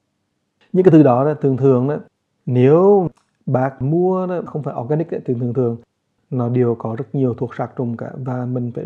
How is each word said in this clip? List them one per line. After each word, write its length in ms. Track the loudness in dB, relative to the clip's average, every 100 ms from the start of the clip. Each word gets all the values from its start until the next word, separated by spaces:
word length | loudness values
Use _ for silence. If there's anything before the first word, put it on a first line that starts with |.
| _ _ _ _ _ _ _
Những 100 | 2
cái 80 | 6
thứ 120 | 8
đó 200 | 6 4
là 100 | 0
thường 240 | 0 -2 2
thường 300 | 2 2 0
đó, 100 | -4 -10 _ _ _ -2
nếu 640 | 2 4 6 6 4 0 -6 _ _ -4
bác 360 | -2 -2 -4
mua 460 | -2 0 0 -2 -4
đó 140 | -6 -8
không 180 | -10
phải 120 | -8 -8
organic 320 | -4 -4 -4
ấy, 80 | -6 -6
thì 80 |
thường 200 | -4 -4
thường 240 | -2 -2 -4 _ _ _ _ _
nó 180 | -6 -2
đều 260 | 0 0 -2
có 200 | -6 -10
rất 180 | -6 -2
nhiều 180 | -2
thuốc 220 | -2 -8 -8
sát 200 | -8 -6
trùng 220 | -8 -8
cả, 140 | -10 -10
và 300 | -8 -8 -6
mình 260 | -6 -6
phải 100 | -8